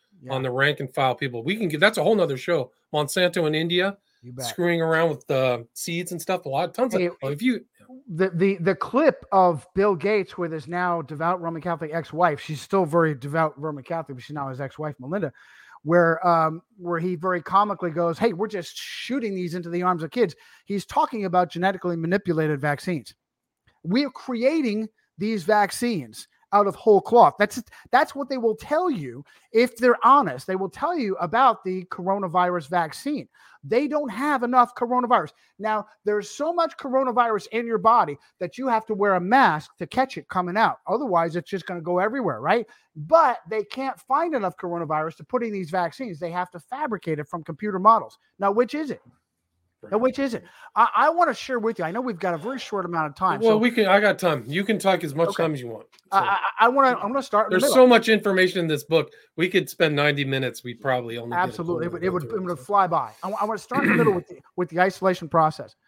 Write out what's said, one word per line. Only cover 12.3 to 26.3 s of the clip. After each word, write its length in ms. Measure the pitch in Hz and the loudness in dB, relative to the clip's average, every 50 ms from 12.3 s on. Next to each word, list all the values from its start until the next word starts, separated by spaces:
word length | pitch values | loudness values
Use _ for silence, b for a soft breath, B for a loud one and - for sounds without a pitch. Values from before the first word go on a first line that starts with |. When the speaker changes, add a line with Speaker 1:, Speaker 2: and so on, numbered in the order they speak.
| 147 139 | 2 0
Speaker 1:
she's 180 | - - 156 131 | -6 -8 -10 -10
still 220 | - - - 196 180 | -6 -2 0 0 2
very 280 | 147 143 170 165 156 147 | 2 2 2 4 2 2
devout 440 | 123 127 143 143 165 160 151 147 139 | -2 -6 -4 -2 0 0 0 -2 -6
Roman 240 | 147 156 147 139 127 | -8 -8 -8 -8 -8
Catholic, 340 | - 170 165 151 - 139 123 | -8 -8 -8 -8 -8 -12 -16
but 60 | 117 | -14
she's 100 | - 143 | -12 -10
now 160 | 151 139 135 | -8 -8 -8
his 100 | 131 127 | -8 -8
ex-wife, 360 | 139 135 - - 156 151 143 - | -10 -10 -10 -8 -10 -10 -10 -10
Melinda, 320 | 127 135 175 208 170 135 - B B B B B B B B B B | -10 -6 -6 -4 -4 -4 -6 B B B B B B B B B B
where, 420 | 147 170 175 170 165 165 160 185 180 | 2 6 6 6 6 4 2 2 2
um, 340 | 170 165 160 160 160 170 - _ _ 190 | 4 4 4 0 -2 -4 -12 _ _ -12
where 220 | 175 170 175 165 | -8 -4 -4 -2
he 160 | 165 185 185 | -2 -2 -4
very 260 | 156 165 190 180 175 | -4 -2 -2 -2 -2
comically 500 | - - 190 196 208 208 196 - 180 175 | -2 0 2 2 2 2 -2 -4 -4 -6
goes, 260 | 147 170 170 170 160 - | -2 -2 -2 -2 -2 0
"Hey, 160 | 214 233 185 | 0 0 0
we're 140 | 165 214 208 | -2 -6 -6
just 280 | 214 190 165 - - | -6 -8 -10 -10 -14
shooting 600 | - - - - - - - 247 285 226 208 196 | -16 -14 -14 -12 -12 -8 -6 -6 -4 -4 -4 -4
these 180 | 185 180 170 160 | -4 -6 -6 -6
into 160 | 180 170 170 | -8 -8 -6
the 140 | 170 175 180 | -4 -2 0
arms 180 | 180 180 165 160 | 0 0 0 -2
of 60 | 151 | -4
kids." 240 | - 240 226 175 - b b b b b b | -2 0 0 0 -2 b b b b b b
He's 200 | b 202 196 - | b -6 -6 -6
talking 400 | - - 285 311 - - 220 202 | -4 0 0 0 0 0 -2 -4
about 260 | 185 170 185 180 165 | 0 2 2 2 0
genetically 440 | - 170 180 190 196 180 - 180 175 | 0 -2 -2 -2 -2 -2 -4 -4 -4
manipulated 640 | 165 165 160 185 208 - 180 170 156 156 156 151 139 | -2 -2 0 0 -2 0 -2 -2 0 0 0 0 -2
vaccines. 540 | 131 147 147 139 - 190 175 143 110 - - _ _ _ _ _ _ _ _ _ _ _ _ _ - | 0 -2 -2 -2 -4 -6 -6 -6 -6 -10 -20 _ _ _ _ _ _ _ _ _ _ _ _ _ -6
We're 260 | 165 190 254 294 262 | -2 0 0 0 -2
creating 800 | - - - - 254 226 240 269 320 320 277 233 202 214 220 214 _ _ _ _ _ - | -4 -10 -10 -8 -4 0 0 2 2 2 0 -2 -2 -4 -6 -8 _ _ _ _ _ -6
these 260 | 196 214 226 202 151 | -4 -2 -2 -2 0
vaccines 840 | 170 214 208 202 190 - - 240 240 226 165 127 113 107 - - _ | 2 2 4 2 2 0 -2 -4 -2 -2 -4 -6 -10 -14 -20 -20 _